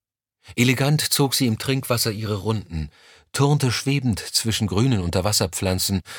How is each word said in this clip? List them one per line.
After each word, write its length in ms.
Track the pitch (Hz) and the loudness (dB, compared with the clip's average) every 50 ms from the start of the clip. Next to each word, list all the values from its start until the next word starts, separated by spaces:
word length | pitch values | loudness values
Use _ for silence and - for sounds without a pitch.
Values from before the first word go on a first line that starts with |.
| _ _ _ _ _ _ _ _ _ - - | _ _ _ _ _ _ _ _ _ -6 0
Elegant 460 | 117 123 131 127 127 135 147 156 151 | 2 2 4 4 2 2 2 2 2
zog 320 | - - - - 139 127 - | 0 0 0 0 0 0 0
sie 120 | - 131 | 0 0
im 140 | 117 110 - | 0 0 0
Trinkwasser 520 | - 139 135 135 - - 120 110 - 117 | -2 -2 -2 -2 -2 -2 -2 0 0 -2
ihre 240 | 98 110 110 101 107 | -4 -4 -4 -4 -4
Runden, 540 | 95 92 110 110 104 - - 85 80 76 - - _ - - - - _ _ | -2 -2 -2 -2 -2 -4 -6 -6 -6 -6 -8 -10 _ -20 -20 -20 -20 _ _
turnte 400 | - - 139 143 147 143 135 123 | 0 2 4 4 4 4 2 0
schwebend 480 | 107 - - 135 139 139 127 123 95 - | 0 -2 -2 -2 0 0 2 0 0 -2
zwischen 480 | - - - - - 113 104 - 113 | -4 -4 -4 -2 -2 -2 0 0 0
grünen 340 | 92 90 104 127 135 120 95 | 0 2 2 2 2 2 2
Unterwasserpflanzen 1000 | 87 87 82 92 87 104 104 - 104 80 - - 98 92 92 92 - - 98 90 - - - | 0 0 0 0 0 0 0 0 0 -2 -2 -2 -2 0 0 0 0 0 -2 -2 -4 -6 -14